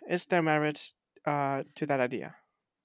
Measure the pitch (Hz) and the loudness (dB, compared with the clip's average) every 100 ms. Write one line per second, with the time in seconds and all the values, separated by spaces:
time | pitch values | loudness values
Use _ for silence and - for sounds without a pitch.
0 | - 175 - 180 160 151 151 147 - _ | -4 -4 0 2 4 2 2 -2 -10 _
1 | _ _ 151 143 139 139 - - 147 135 | _ _ -2 0 0 -2 -6 -6 -2 2
2 | 123 113 65 - _ _ _ _ | 0 -2 -8 -14 _ _ _ _